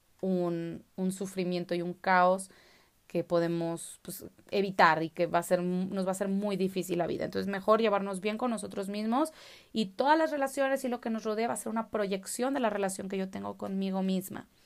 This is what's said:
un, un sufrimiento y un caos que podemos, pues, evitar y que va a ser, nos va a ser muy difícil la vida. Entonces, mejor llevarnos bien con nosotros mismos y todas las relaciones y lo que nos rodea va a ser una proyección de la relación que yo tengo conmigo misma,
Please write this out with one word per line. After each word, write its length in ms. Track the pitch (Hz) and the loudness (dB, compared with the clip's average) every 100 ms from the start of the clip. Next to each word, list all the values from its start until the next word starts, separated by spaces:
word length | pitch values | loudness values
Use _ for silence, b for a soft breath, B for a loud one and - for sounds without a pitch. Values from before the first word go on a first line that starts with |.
| _ - | _ -6
un, 640 | 190 180 175 170 170 170 - - | 0 0 0 -2 -4 -8 -12 -4
un 160 | 185 | -4
sufrimiento 640 | 190 196 190 180 175 175 | -2 -6 -4 -2 -2 -2
y 80 | 175 | -4
un 100 | 175 | -4
caos 580 | 180 - 185 180 190 190 B B B B _ _ | -4 4 6 6 4 -2 B B B B _ _
que 160 | 170 | -4
podemos, 800 | 165 170 170 170 165 165 - - | 2 2 2 0 -2 -4 -10 -16
pues, 220 | - - - _ - | -16 -14 -16 _ -4
evitar 520 | 202 196 190 175 160 | 0 0 6 6 6
y 80 | 160 | 0
que 160 | - 170 | 0 2
va 120 | 170 | 2
a 40 | |
ser, 200 | 170 180 | 2 0
nos 440 | 180 180 190 196 185 | 2 0 -2 -2 -2
va 60 | |
a 20 | |
ser 140 | 185 196 | -2 0
muy 280 | 196 208 190 | 0 0 0
difícil 420 | 190 185 185 175 | 0 0 -2 0
la 80 | 165 | 0
vida. 200 | - 175 | -2 -2
Entonces, 260 | 190 190 | -2 -2
mejor 280 | 196 196 220 | -2 4 4
llevarnos 400 | 226 202 196 190 | 6 2 0 -4
bien 180 | 208 220 | -4 -2
con 120 | 247 | -2
nosotros 380 | 220 196 196 196 | -2 -6 -6 -6
mismos 440 | 208 220 247 269 B B B B | -4 -2 0 0 B B B B
y 140 | 226 190 | -4 -2
todas 320 | - 262 320 | 0 4 6
las 120 | 320 | 4
relaciones 520 | 294 269 269 269 269 | 0 -2 0 0 0
y 40 | 262 | -2
lo 120 | 233 | -4
que 100 | 233 | -4
nos 120 | 220 | -4
rodea 240 | 220 214 233 | -2 -2 -2
va 80 | |
a 40 | 226 | -2
ser 120 | 226 | -4
una 200 | 226 220 | -6 -4
proyección 640 | 220 202 196 - - 254 | -2 -2 -2 -4 -2 -2
de 60 | 277 | 2
la 100 | 226 | 0
relación 380 | 208 196 190 196 | 0 -2 -2 -4
que 100 | 196 | -4
yo 100 | 190 | -4
tengo 280 | 196 202 202 | -6 -8 -8
conmigo 460 | 208 190 196 190 | -4 -2 0 0
misma, 460 | 190 190 185 - - B | 0 0 -2 -10 -14 B